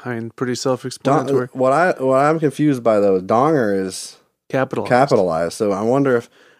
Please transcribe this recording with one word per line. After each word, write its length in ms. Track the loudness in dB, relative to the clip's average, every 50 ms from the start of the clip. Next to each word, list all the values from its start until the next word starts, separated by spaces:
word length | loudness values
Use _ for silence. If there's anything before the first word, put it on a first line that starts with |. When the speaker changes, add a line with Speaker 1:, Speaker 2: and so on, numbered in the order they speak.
| -10
Speaker 1:
I 120 | -10 -8
mean, 160 | -8 -8 -10
pretty 240 | -8 -6 -6 -6 -4
self-explanatory. 920 | -4 -2 -2 -2 -2 -4 -10 -12 -4 -2 0 0 0 0 0 -2 -2 -2 -4 -4
Speaker 2:
Don-, 60 | -2
what 120 | 0 2 2
I, 180 | 2 2 0 0 0 0
what 120 | 2 2
I'm 220 | 2 2 2 2 0
confused 440 | 0 -2 -2 0 0 0 0 2 2
by, 160 | 2 2 4
though, 180 | 4 2 2
is 40 | 0
donger 500 | 0 0 2 2 2 2 2 2 0 0 0 -2 -4
is 320 | -6 -8 -10 -14 -16 -20 _ _ _ _ _ _ -6
Speaker 1:
Capitalized. 400 | -4 -2 -2 -2 -4 -6 0 2
Speaker 2:
capitalized. 640 | 4 4 4 4 4 2 2 2 0 -2 -2 -4 -4
So 180 | -2 -2 -2
I 120 | -2 -2 0
wonder 340 | 0 0 2 2 2 0
if, 100 | 0 -2 -6 _ _ _ _ _